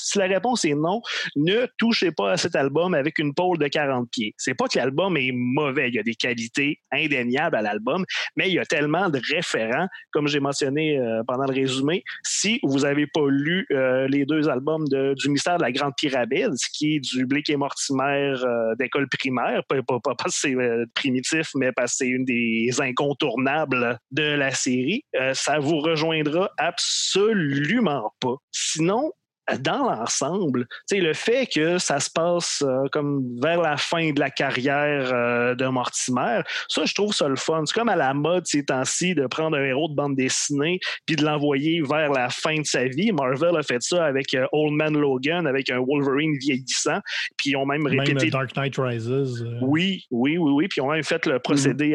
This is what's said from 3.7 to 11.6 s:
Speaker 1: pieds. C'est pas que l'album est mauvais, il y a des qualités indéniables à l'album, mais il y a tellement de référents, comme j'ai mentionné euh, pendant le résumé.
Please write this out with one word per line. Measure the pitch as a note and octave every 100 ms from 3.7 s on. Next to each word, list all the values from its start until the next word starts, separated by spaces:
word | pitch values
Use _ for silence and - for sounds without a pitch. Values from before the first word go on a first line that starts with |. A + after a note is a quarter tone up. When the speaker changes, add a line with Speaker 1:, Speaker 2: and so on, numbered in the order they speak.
| D#3+ C#3+ B2+ A#2+
Speaker 1:
pieds. | - G#2+ -
C'est | -
pas | B2 B3+
que | F#3
l'album | B2+ C#3 F#3+ D#3+
est | C3
mauvais, | B2+ B2 C3+ D3+ C3 B2+
il | A#2+
y |
a |
des | G#2+ A2+
qualités | C3 A#2+ A2+ - C#3+ D#3+ _
indéniables | C#3 D#3 C#3 A#2+ B2+ E3 A#2+
à |
l'album, | G#2+ G#2+ A2+ E3+ F#3 - - -
mais | F3+
il |
y | E3
a | A2+
tellement | D#3+ D3 D#3+ G3
de | C#3 A#2 D#3
référents, | F3+ C#3 A2 C3 F#3 - -
comme | D#3 D3
j'ai | D3
mentionné | C#3 C#3 C3+ C#3+
euh, | D#3 C#3+ A#2+ A2+ A#2
pendant | B2+ C3+
le |
résumé. | C3+